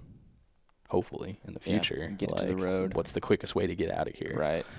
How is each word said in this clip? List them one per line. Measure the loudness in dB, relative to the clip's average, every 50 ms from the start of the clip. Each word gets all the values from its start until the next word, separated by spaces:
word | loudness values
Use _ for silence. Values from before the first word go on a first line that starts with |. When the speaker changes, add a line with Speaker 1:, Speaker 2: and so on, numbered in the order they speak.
| -10 -16 -20 -20 -20 -20 -20 -20 -20 _ _ _ _ _ _ _ _ 0
Speaker 1:
hopefully, | 2 2 2 0 -4 -8 -8 -8 -10 -10 -12
in | -12 -12
the | -8 -2
Speaker 2:
Yeah, | 0 2 2
Speaker 1:
future. | 2 0 -2 -4 -4 -4 -4
Speaker 2:
get | -2 -2 0 0
to | 0 2
the | 2 2
Speaker 1:
Like, | 2
Speaker 2:
road. | 2 2 2 2 2 2 2
Speaker 1:
what's | 0 0 0
the | -2 -2
quickest | 2 4 4 4 4 2 2
way | 2 2
to | 2 2
get | 0 0 0
out | 2 0 0
of | -2 -2
here? | -4 -6 -2 0
Speaker 2:
Right. | 0 2 2 2 0 -2 -4 -10